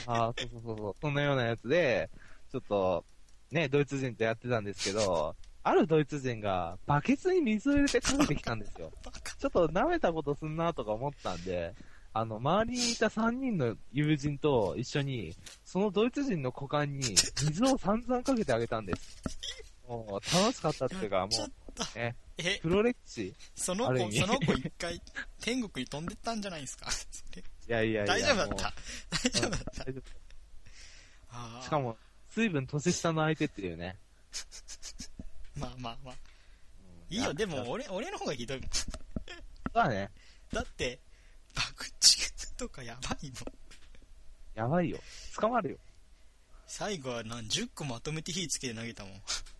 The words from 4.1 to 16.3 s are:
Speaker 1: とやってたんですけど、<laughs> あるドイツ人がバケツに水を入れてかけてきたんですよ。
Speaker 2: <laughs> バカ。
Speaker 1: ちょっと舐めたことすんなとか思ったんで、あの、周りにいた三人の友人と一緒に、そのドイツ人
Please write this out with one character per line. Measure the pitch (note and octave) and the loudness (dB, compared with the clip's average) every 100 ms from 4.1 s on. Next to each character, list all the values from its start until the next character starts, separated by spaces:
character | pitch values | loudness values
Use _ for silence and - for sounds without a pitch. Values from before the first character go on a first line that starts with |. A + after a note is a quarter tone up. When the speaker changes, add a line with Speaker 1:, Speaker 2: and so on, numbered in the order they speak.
| A2+ | 2
Speaker 1:
と | |
や | A2+ | 2
っ | A2+ | 2
て | B2 | 0
た | A#2 | 0
ん | |
で | G2+ | 0
す | F#2+ | -2
け | G2+ | 0
ど、 | G#2 G2+ E2 D#2 - - | 2 4 4 2 -4 -14
<laughs> | - | -2
あ | F3+ | 4
る | F4 F#3+ | 6 8
ド | D#3 | 6
イ | D3 | 4
ツ | D3 | 0
人 | C3 A2+ | -2 0
が | G#2 F#2 E2+ - - | 2 2 0 -4 2
バ | C#3+ | 2
ケ | F3+ C#4+ | 4 2
ツ | F#4 | 4
に | F#4 | 4
水 | C4 G#3+ C#4 | 4 4 4
を | |
入 | C#4+ | 6
れ | C#4 | 6
て | - | 4
か | - C#4 | 2 4
け | B3 | 4
て | D3 | 4
き | |
た | - | 0
ん | A2 | -2
で | G2+ | -4
す | - | -8
よ。 | D#2+ - | -10 -10
Speaker 2:
<laughs> | |
バ | - | -14
カ。 | - - - | -10 -10 -2
Speaker 1:
ち | C#4 | 2
ょ | |
っ | |
と | A3+ D#3+ | 6 6
舐 | E3 D4 | 4 4
め | F4 | 4
た | F#3+ | 2
こ | D#3+ | 2
と | C#3+ C#3+ | -2 -2
す | D#3 | -2
ん | D#3+ | 0
な | E3+ | 0
と | - G#2+ | 0 -2
か | |
思 | G#2+ C#3 | 0 -2
っ | |
た | - G#2+ F2 | -4 -4 -4
ん | |
で、 | F2 F2+ E2+ - - - - | -2 -2 -2 -6 -14 -16 -6
あ | A2 A2+ | -2 -2
の、 | G#2+ | 0
周 | C3 G3 A#3 | 2 4 2
り | B3 | 0
に | A#3+ | 0
い | A#3 | 2
た | A3 | 2
三 | - A3+ B3 | 4 2 2
人 | C4+ F#3+ | 0 2
の | A#2+ A2 - | 2 0 -4
友 | C3+ D3+ D3+ | 2 4 4
人 | D3 C#3+ | 2 2
と | D3+ B2+ F#2+ D#2+ | 4 6 4 2
一 | B2 | 0
緒 | D3+ | 0
に、 | C#3 B2+ E2 E2+ - - - | 0 -2 -4 -8 -14 -18 -4
そ | F#3 | 2
の | G#3 | 2
ド | G3+ A#3+ | 4 4
イ | |
ツ | C#4+ | 2
人 | C#4 | 0